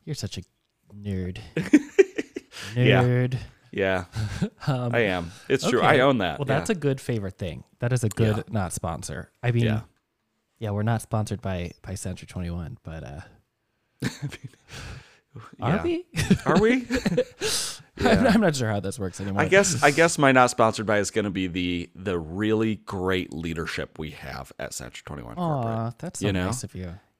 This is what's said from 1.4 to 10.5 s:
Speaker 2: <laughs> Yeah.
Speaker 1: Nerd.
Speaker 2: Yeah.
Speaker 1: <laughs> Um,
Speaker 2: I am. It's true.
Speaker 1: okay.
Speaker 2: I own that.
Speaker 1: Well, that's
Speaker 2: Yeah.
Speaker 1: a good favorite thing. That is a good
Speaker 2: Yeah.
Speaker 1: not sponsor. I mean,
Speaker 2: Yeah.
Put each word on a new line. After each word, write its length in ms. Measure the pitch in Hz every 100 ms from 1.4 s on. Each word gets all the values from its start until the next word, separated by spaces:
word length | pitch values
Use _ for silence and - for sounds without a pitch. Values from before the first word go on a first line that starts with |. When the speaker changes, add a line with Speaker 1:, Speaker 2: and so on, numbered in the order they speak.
| - -
Speaker 2:
<laughs> 1200 | 190 294 - - 381 - - - _ - - 120
Yeah. 260 | 123 101
Speaker 1:
Nerd. 360 | 123 123 127 127 - _ _
Speaker 2:
Yeah. 320 | - 95 92 87 - 104 -
Speaker 1:
<laughs> 300 | 208 _ -
Um, 280 | 131 123
Speaker 2:
I 40 | 117
am. 280 | 107 90 85 - -
It's 180 | 135 151
true. 120 | 120
Speaker 1:
okay. 100 | 92
Speaker 2:
I 120 | 143
own 180 | 135 127
that. 200 | 90 73
Speaker 1:
Well, 60 |
that's 240 | 135 135 170
Speaker 2:
Yeah. 80 | 202
Speaker 1:
a 20 |
good 220 | 143 135
favorite 380 | - 117 98 -
thing. 260 | 92 - - _
That 120 | 120
is 100 | 123
a 60 | 110
good 260 | - 110 104
Speaker 2:
Yeah. 60 | -
Speaker 1:
not 240 | 107 90
sponsor. 560 | - 85 82 - 73 - _
I 80 | 120
mean, 120 | 120
Speaker 2:
Yeah. 160 | 117 113 - _ _ _ _ _ _